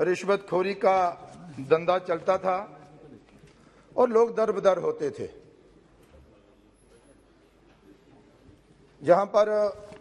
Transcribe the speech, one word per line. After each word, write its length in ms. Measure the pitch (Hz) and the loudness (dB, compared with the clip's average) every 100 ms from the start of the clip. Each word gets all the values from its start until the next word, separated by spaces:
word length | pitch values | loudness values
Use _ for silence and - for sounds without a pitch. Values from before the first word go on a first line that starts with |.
रिश्वतखोरी 720 | 160 175 185 196 - 175 190 | -2 0 0 -2 0 -2 -2
का 540 | 196 202 190 180 - - - 175 | 0 2 2 0 -4 -14 -20 -16
धंधा 480 | 139 135 160 170 185 | -14 0 2 2 0
चलता 380 | 185 165 190 190 | 0 -4 0 0
था 440 | 185 185 208 151 - - - 120 - - - - - - _ - | 0 -2 -6 -16 -20 -20 -20 -20 -20 -20 -20 -20 -20 -20 _ 0
और 120 | 254 | 2
लोग 260 | 220 233 190 | 4 2 2
दरबदर 420 | 220 196 190 175 | -2 2 2 2
होते 340 | 156 151 147 | -2 -4 -6
थे। 180 | - 95 - - - - - _ _ _ - - _ _ _ _ _ _ _ _ _ _ _ _ _ _ _ - - _ 135 _ _ - - _ _ _ _ | -6 -12 -12 -20 -20 -20 -20 _ _ _ -20 -20 _ _ _ _ _ _ _ _ _ _ _ _ _ _ _ -20 -20 _ -20 _ _ -20 -20 _ _ _ _
जहां 220 | 143 175 202 | 4 4 4
पर 220 | 208 214 214 208 190 - - | 0 0 0 -2 -4 -16 -20